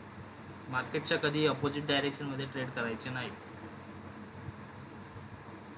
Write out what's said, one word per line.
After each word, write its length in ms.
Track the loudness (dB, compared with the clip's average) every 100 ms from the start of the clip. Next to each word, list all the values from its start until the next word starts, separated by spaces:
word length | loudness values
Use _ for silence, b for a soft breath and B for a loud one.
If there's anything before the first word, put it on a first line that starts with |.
| -12 -10 -12 -12 -12 -10 -2
मार्केटच्या 480 | -2 2 0 4 6
कधी 280 | 6 8 6
अपोझिट 400 | 6 4 2 6
डायरेक्शनमध्ये 600 | 6 6 2 -2 0 -2
ट्रेड 240 | -2 -2
करायचे 400 | 0 0 0 -2
नाहीत. 220 | -2 -2 -6 -10 -10 -10 -10 -10 -10 -10 -10 -10 -8 -8 -8 -10 -12 -12 -12 -10 -10 -10 -12 -12 -12 -12